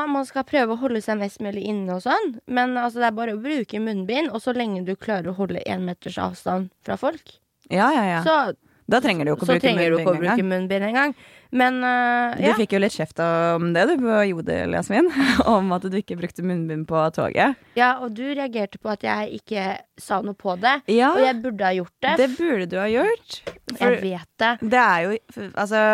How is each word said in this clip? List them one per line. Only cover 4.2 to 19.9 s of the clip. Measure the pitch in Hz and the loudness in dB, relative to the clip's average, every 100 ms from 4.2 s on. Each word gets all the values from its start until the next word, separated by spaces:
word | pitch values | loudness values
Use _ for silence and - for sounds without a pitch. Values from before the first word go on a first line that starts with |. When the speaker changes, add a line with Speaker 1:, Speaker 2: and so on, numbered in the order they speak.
| 311 | -2
Speaker 1:
og | 214 | -2
så | - | -4
lenge | 247 226 190 | -2 -2 -4
du | 185 | -4
klarer | 196 - 202 170 | -6 -4 -4 -4
å | 185 | -4
holde | 190 175 | -4 -4
en | - 185 180 | -6 -4 -4
meters | 175 185 180 | -6 -10 -6
avstand | 185 180 180 185 185 - | -6 -6 -4 -4 -4 -10
fra | - 196 | -8 -4
folk, | 269 330 - - _ _ - | -4 -4 -10 -20 _ _ -4
Speaker 2:
Ja, | 180 233 302 | 2 2 2
ja, | |
ja. | 196 170 | 2 0
Speaker 1:
så, | 233 311 233 - _ _ - | 2 2 0 -4 _ _ 0
Speaker 2:
Da | 240 | 2
trenger | 285 175 | 2 2
du | 147 | 0
jo | 151 | 0
ikke | |
å | 175 | 2
Speaker 1:
så | |
Speaker 2:
bruke | 175 | 2
Speaker 1:
trenger | 262 208 170 | 4 2 2
du | 165 | 2
ikke | |
å | 165 | 2
Speaker 2:
munnbind | 165 | 2
Speaker 1:
bruke | 175 | 2
Speaker 2:
engang. | 233 190 | 2 0
Speaker 1:
munnbind | 185 185 196 | -2 -2 -2
engang. | 202 247 285 254 - - _ | 0 0 -2 -4 -12 -20 _
Men, | 254 254 254 | 2 2 2
eh, | 247 247 240 240 240 240 | 0 0 2 0 0 0
Speaker 2:
Du | |
Speaker 1:
ja. | - | 2
Speaker 2:
fikk | - 214 | 2 2
jo | 196 | 2
litt | 196 | 0
kjeft | - 156 - | -2 -6 -2
om | 170 165 170 170 170 | 0 2 2 2 2
det, | 170 220 | 2 4
du, | 330 | 2
på | 240 214 | 2 2
Jodel, | 202 170 165 - - | 2 0 -2 -2 -2
Jasmin, | 175 175 202 349 269 269 | -2 0 2 2 2 2
<laughs> | 226 247 | 4 4
om | 220 190 | 4 2
at | 180 | -2
du | 190 190 | -2 -4
ikke | - 170 | -6 -6
brukte | 175 - | -8 -6
munnbind | 180 180 165 156 156 | -4 -2 -4 -6 -2
på | 160 160 | 0 0
toget. | 160 107 - 220 262 _ | 0 -2 2 2 0 _
Speaker 1:
Ja, | - 247 254 | 2 2 2
og | 247 | -4
du | 214 | -8
reagerte | 269 285 277 226 202 - | -6 -6 -4 -4 -6 -6
på | 220 | -8
at | 208 | -6
jeg | 220 208 214 - | -4 -4 -4 -8
ikke | - 208 190 - - | -8 -6 -4 -6 -12